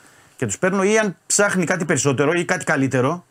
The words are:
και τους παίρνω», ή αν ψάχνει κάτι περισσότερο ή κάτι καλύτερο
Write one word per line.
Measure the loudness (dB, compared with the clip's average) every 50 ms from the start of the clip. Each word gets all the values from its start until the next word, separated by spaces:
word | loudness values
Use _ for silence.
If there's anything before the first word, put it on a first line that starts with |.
| -20 -20 -20 -20 -20 _ _
και | -6 -6
τους | -6 -4 -2
παίρνω», | -2 0 0 0 0
ή | 2 2
αν | 2 0 -2 -4 _ _
ψάχνει | -2 0 2 2 2 0 0 0
κάτι | 0 -2 -2 0
περισσότερο | 0 0 0 2 0 2 2 2 0 0
ή | 0 0
κάτι | -2 -2 -2 -2
καλύτερο | -2 0 0 0 0 0 2 0 0 -2 -4 -10 _